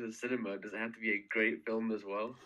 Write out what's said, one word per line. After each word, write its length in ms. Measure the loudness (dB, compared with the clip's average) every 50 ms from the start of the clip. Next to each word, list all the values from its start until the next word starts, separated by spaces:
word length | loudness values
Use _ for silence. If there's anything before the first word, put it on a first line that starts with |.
| -4 -6
the 60 | -6
cinema. 440 | -4 -2 0 0 0 0 -2 -4 -4
Does 140 | -6 -6 -4
it 40 | -4
have 160 | -4 -4 -4
to 60 | -2
be 100 | 0 2
a 120 | 2 2 0 0
great 360 | 4 4 4 4 4 0 -2
film 260 | 0 0 0 2 2
as 140 | 0 0 -2
well? 280 | -2 -2 -2 -2 -2 -4 -10 -16